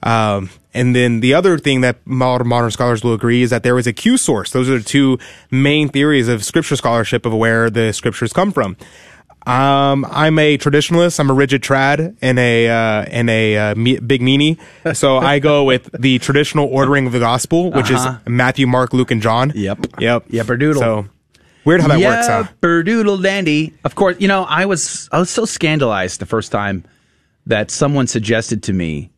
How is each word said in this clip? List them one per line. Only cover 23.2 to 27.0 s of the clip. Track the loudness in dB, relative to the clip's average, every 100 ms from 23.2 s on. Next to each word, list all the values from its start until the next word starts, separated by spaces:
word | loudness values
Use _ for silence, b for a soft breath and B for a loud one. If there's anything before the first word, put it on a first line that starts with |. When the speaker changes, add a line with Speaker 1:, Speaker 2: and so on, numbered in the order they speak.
| 0 0 0 0 -2 -6 -8
Speaker 2:
Of | 0
course, | 0 2
you | 0
know, | 0
I | 0 -2 0
was, | -2 -4 -10 -4
I | -2
was | -2
so | -2 -4
scandalized | -2 -2 0 0 -2 -4 -6
the | -4
first | -4 -4
time | -4 -4 -6 -10 _